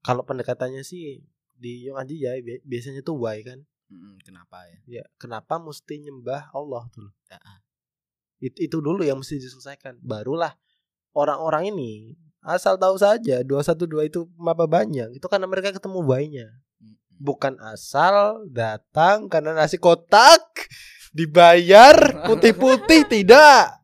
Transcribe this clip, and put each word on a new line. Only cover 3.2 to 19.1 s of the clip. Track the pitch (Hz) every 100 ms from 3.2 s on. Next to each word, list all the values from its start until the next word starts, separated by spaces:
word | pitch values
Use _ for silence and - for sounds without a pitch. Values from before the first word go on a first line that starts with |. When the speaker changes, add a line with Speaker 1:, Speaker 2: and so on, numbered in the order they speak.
| 117 107
Speaker 1:
kan? | 113 127 147 _ _
Speaker 2:
Mm-mm, | 98 95 95
kenapa | 95 95 87 92
ya? | 90 90 123
Speaker 1:
Ya, | 120 - _
kenapa | 120 113 _ 165
mesti | 165 147 _ 151
nyembah | 147 135 120 135 139
Allah | 135 147 123 117
tuh | - 104
loh. | _ _
Speaker 2:
Heeh. | 92 _ 101 _ _ _ _ _ _ _ _
Speaker 1:
It-, | 127 _
itu | 160 160
dulu | 147 185
yang | 160 135
mesti | 131 147
diselesaikan. | 127 131 139 139 135 120
Barulah | 123 110 110 156 165 _ _ _ _ _ _
orang-orang | - 143 143 160 151 185
ini | 202 123 107 110 139 _ _
asal | 156 175 - 190
tahu | 190
saja | 190 202 226 226 127
dua | 131 139
satu | 147 160
dua | 170 156
itu | 151 175 170 170
apa | 170 165 165
banyak. | 160 214 147 113
Itu | 127 185
karena | 202 190
mereka | 190 190
ketemu | 190 202 185
why-nya. | 156 131 151 143 110 120 _ _
Speaker 2:
Mm-mm. | 110 107 _ _
Speaker 1:
Bukan | 143 139 139 131
asal | 110 110 - 139 170 202 202 220 208
datang | 120 113 107 _ 147 170